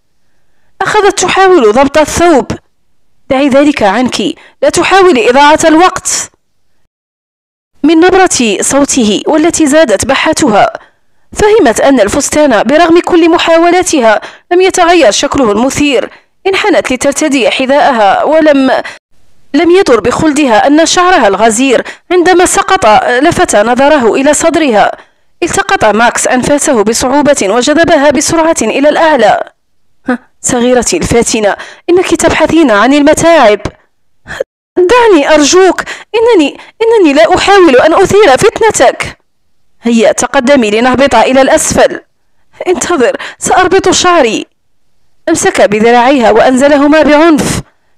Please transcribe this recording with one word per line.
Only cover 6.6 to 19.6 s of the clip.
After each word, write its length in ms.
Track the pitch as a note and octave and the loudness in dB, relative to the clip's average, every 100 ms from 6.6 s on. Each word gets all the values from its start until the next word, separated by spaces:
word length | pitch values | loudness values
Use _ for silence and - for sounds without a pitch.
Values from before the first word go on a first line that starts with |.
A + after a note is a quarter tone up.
| _ _ _ _ _ _ _ _ _ _ _ _ | _ _ _ _ _ _ _ _ _ _ _ _
من 180 | C#4+ E4 | -2 2
نبرة 580 | F4+ F#4+ F#4 - A#3 G3 | 2 2 0 0 -2 -4
صوته 640 | - C4+ C#4+ - G#3+ F#3+ - | -2 -2 -2 0 -2 -2 -2
والتي 400 | D#4 D#4+ - D#4 | -2 0 0 0
زادت 400 | D4+ D#4 G3 A3 | 2 0 0 -2
بحتها 640 | C4+ - D4+ C#4+ G#3 D3 - _ _ _ _ _ | -4 -2 -2 0 0 0 -2 _ _ _ _ _
فهمت 480 | - G#4+ A4 C#4+ G#3+ | -4 0 2 2 0
أن 200 | - C4+ | 0 0
الفستان 640 | G3+ D4 C4+ D4+ D4+ A3 | 0 -2 -4 0 0 0
برغم 380 | G#3 D4+ E4+ E4+ | 0 0 2 2
كل 300 | - F4 E4 | 2 0 2
محاولاتها 920 | E4 - E4 F4 F4+ F4+ D#4 A3+ G#3+ - - - | 0 0 2 2 0 0 0 0 0 -4 -18 -4
لم 100 | F4+ | 0
يتغير 500 | F#4 F4+ E4+ F4 C4 | 0 0 2 2 2
شكله 420 | - C#4+ - A#3+ | 0 -2 -2 -2
المثير. 580 | G3+ C4 - D4 C4 - - _ _ F#4+ | 0 -2 -2 -2 -2 -6 -12 _ _ -6
انحنت 460 | F#4+ G#4+ C4+ - | -4 -2 -2 -2
لترتدي 580 | B3+ C#4+ C#4 D#4 C4+ G3+ | -4 -4 -2 -2 -2 -2
حذاءها، 760 | - C4 C#4 - A#3+ G3+ D#3+ | -2 -2 0 0 0 0 0
ولم، 580 | F#3+ D#4 D#4 C#4 C4 D#3+ - - _ - - - - | 0 0 2 2 0 -2 -6 -14 _ -20 -20 -20 -8
لم 160 | C#4 | -2